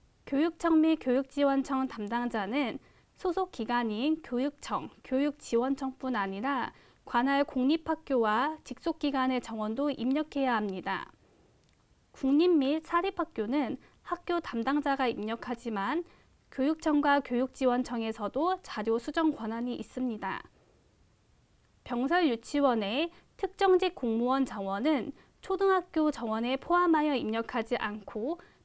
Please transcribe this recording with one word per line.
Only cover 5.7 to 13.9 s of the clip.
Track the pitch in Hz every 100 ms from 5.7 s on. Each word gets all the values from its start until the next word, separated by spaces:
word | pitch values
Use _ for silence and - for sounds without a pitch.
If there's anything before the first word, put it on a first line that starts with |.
| 269 269 - 262
아니라 | 233 196 190 262 277 220 - - _
관할 | - 240 262 277
공립학교와 | 285 262 254 320 320 311 - 262 220 214 285 311
직속기관의 | - - 339 320 294 269 262 254
정원도 | - 220 214 226 294
입력해야 | - 240 277 302 285 269
합니다. | 226 208 190 190 190 - - _ _ _ _ _ _ _ _ _
국립 | - 262 285 359
및 | 330 262 311 -
사립학교는 | 339 302 302 320 - 214 285 233 - -